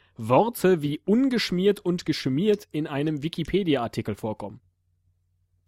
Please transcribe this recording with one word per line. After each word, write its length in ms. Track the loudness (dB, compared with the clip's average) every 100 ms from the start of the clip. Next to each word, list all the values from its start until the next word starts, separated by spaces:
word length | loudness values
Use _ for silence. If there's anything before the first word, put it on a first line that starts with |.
| _ -10
Worte 640 | 2 4 4 2 2 2
wie 200 | 0 -4
ungeschmiert 760 | 2 2 4 0 -2 0 2 0
und 260 | 0 -2 -2
geschmiert 600 | -4 -2 0 2 0 -2
in 160 | -8 -6
einem 380 | -4 -2 -2
Wikipedia-Artikel 880 | -6 -6 -2 -2 2 0 0 -4 -6
vorkommen. 460 | -4 -6 -8 -10 -14 _ _ _ _ _ _ _ _ _ _